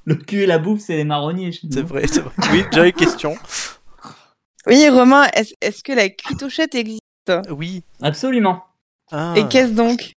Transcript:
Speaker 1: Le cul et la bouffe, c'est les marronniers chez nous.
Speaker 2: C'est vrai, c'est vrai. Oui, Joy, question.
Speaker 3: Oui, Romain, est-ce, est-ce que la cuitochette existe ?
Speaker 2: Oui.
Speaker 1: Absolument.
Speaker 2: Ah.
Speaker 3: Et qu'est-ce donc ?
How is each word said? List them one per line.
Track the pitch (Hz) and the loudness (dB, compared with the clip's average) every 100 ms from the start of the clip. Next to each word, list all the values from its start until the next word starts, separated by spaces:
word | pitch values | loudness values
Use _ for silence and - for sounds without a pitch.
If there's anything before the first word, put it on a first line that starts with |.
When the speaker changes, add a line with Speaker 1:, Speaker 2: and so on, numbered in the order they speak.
| - | -4
Speaker 1:
Le | 151 | -4
cul | - 202 | -4 -2
et | 196 | 2
la | 165 | 0
bouffe, | 165 214 | 0 -4
c'est | - 160 | -4 -4
les | |
marronniers | 151 147 147 175 185 | -2 -4 -4 -6 -8
chez | 165 160 | -10 -8
nous. | |
Speaker 2:
C'est | 131 | -6
vrai, | 160 139 - | -6 -4 -2
c'est | - | -2
vrai. | 123 - - | -4 -4 0
Oui, | 160 196 | 0 2
Joy, | 156 175 | 4 4
question. | 175 170 - 151 165 - - - - - - - - _ _ _ _ - | 4 0 0 -8 -8 -12 -10 -10 -14 -20 -20 -20 -20 _ _ _ _ 4
Speaker 3:
Oui, | 254 302 | 6 8
Romain, | 254 247 277 277 | 6 6 6 4
est-ce, | - 214 - | 2 -4 -6
est-ce | 202 208 | -8 -8
que | - | -6
la | 262 196 | -2 -2
cuitochette | - - 247 277 - 320 254 | -6 -12 -10 -8 -6 -4 -4
existe ? | 220 220 _ _ - 175 190 | -8 -12 _ _ -4 -4 -4
Speaker 2:
Oui. | 143 170 185 - _ | -10 -10 -12 -16 _
Speaker 1:
Absolument. | 147 147 262 247 196 180 - _ _ _ _ | -6 -4 -2 0 0 -2 -10 _ _ _ _
Speaker 2:
Ah. | 151 165 175 | -8 -2 0
Speaker 3:
Et | 214 | 2
qu'est-ce | 262 254 | 2 2
donc ? | 220 233 240 - | 2 0 -2 -8